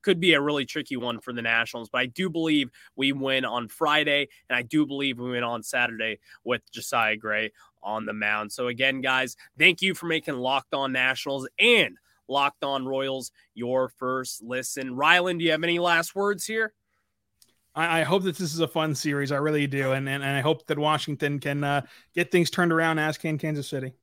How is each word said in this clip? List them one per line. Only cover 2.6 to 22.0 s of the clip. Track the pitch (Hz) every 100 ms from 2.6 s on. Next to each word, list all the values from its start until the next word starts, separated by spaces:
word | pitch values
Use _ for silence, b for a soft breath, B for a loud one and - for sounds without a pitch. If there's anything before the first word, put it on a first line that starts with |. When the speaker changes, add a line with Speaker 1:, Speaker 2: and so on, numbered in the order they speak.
| 127 B B -
Speaker 1:
we | 139
win | 139 135 135 127
on | 120 117
Friday, | - 160 151 151 143 139 b b
and | 123
I |
do | 120 156 147
believe | 139 139 120
we | 123
win | 123
on | 120 117
Saturday | 107 127 120 113 113 104 B B
with | - 120 _
Josiah | - - 127 110 110
Gray | 110 107 110 b b _
on | 98 110 107
the |
mound. | 107 104 107 107
So | - 123
again, | 120 131 135
guys, | 131 131 131 - B -
thank | 165 170
you | 190
for | 175 170
making | 160 156 131
Locked | 127 135 -
On | 143 135
Nationals | 127 127 131 147 139 131 -
and | 214 233 135 - _ _ -
Locked | 135 139 -
On | 143 139 131
Royals | 135 135 131 127 b b
your | - 120 131 127
first | _ 127 131 127 -
listen. | 113 127 127 - 131 127
Rylan, | 151 175 180 175
do | 165
you |
have | 156
any | 170 170
last | 175 165 165 196
words | 202 202 -
here? | 220 220 _ _ _ _ _ _ _ _ _ _ 151
Speaker 2:
I, | 165 165
I |
hope | 147 190
that | 185 156
this | 175
is | 165
a | 160
fun | 170 156 143
series. | 151 143 139
I | 143
really | 151 151 143
do. | 139 135
And, | 135 135
and, | 139
and | 139 139
I |
hope | 135 156 -
that | 147
Washington | 151 151 - 143 147 143
can, | 143 143
uh, | 143 143 - B